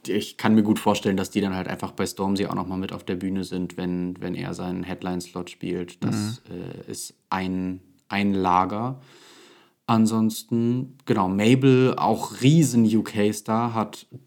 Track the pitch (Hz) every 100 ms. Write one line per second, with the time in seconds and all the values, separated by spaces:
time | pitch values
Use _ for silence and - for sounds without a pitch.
0 | - 98 - - 113 110 104 104 107 101
1 | 110 95 95 104 98 92 90 92 95 -
2 | 95 - 98 98 95 92 90 92 95 92
3 | - 90 95 95 90 92 90 - 92 90
4 | 90 90 90 90 90 90 92 90 87 92
5 | 92 90 - 90 87 - 90 90 87 -
6 | 113 110 104 117 - 90 90 - - -
7 | - _ _ 95 92 92 92 92 _ _
8 | _ 98 101 98 92 90 92 104 123 135
9 | - - - - - _ _ _ - 113
10 | 110 113 110 110 - 117 117 123 135 -
11 | - 107 92 98 110 131 135 127 127 -
12 | 95 110 - 107 127 160 135 120 110 110
13 | 110 107 104 107 - 113 120 113 104 -
14 | - 135